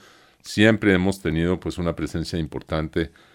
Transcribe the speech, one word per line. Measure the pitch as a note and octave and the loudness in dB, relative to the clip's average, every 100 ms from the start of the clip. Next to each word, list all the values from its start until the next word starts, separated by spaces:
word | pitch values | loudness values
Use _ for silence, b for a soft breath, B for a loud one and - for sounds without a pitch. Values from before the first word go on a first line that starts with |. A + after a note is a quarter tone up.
| b b b b | b b b b
siempre | - - G#2+ A2 G#2 | -10 4 4 6 4
hemos | F#2 F#2 F#2+ | 4 2 -2
tenido, | E2+ D#2 F2 F#2 | -2 0 0 -2
pues, | - - | -4 -6
una | E2+ E2 | -4 -4
presencia | D#2 F2 D#2 E2+ | -6 -6 -6 -6
importante | D2+ - - D#2+ D#2 F2 D#2+ b b | -6 -8 -6 -6 -4 -4 -4 b b